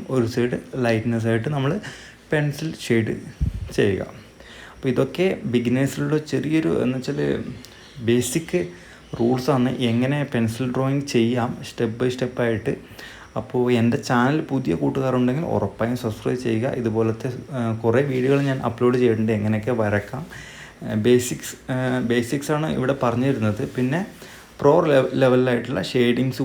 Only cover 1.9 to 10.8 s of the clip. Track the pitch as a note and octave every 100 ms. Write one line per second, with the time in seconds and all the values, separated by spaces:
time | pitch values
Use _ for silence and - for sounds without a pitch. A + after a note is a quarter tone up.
1.9 | - - - - D#3 D3 C#3+ D#3+ - -
2.9 | A#2 A2+ - - - - - - - A2
3.9 | F#2 - - - - - - - - C3+
4.9 | B2 C3+ - F#3+ - - B2 A#2+ B2+ C3+
5.9 | C#3+ C#3+ D3+ D3+ C3 C#3+ D#3 E3 C#3+ B2
6.9 | B2+ C3+ C#3+ C#3+ C3+ A#2+ - - - -
7.9 | - A2+ B2 A#2+ E3 E3 F3+ E3+ - -
8.9 | - - - A#2 B2 - C3+ B2+ A#2+ A#2+
9.9 | A#2 B2+ D3 C#3 A#2+ A2+ A2+ C3 B2